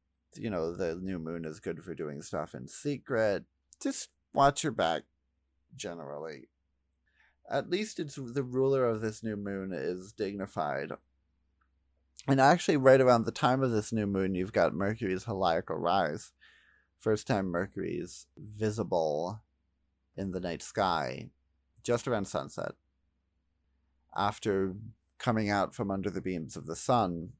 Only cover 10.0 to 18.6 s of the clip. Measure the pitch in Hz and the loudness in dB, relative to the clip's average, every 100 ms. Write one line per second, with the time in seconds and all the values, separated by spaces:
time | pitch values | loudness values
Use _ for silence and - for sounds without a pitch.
10 | 95 - 101 101 98 - 76 67 76 - | -8 -4 -4 -2 -6 -2 -2 -2 -4 -8
11 | _ _ _ _ _ _ _ _ _ _ | _ _ _ _ _ _ _ _ _ _
12 | _ - - 139 135 175 - 147 131 131 | _ -8 0 6 6 6 4 6 10 10
13 | 127 120 113 - 131 131 131 110 - 110 | 10 6 4 0 2 4 2 2 0 0
14 | 101 98 95 92 95 107 85 76 98 110 | 0 2 0 0 0 4 4 2 -2 -2
15 | 101 92 - 95 92 82 85 85 85 95 | -2 -2 -4 0 2 2 0 -2 2 2
16 | 78 80 - _ - - _ _ _ _ | 2 -2 -10 _ -20 -20 _ _ _ _
17 | 113 107 - 107 95 85 98 - 85 80 | 0 0 0 -2 0 -2 -4 -4 -6 -6
18 | 87 - - - 107 104 | -8 -12 -18 -20 -16 -4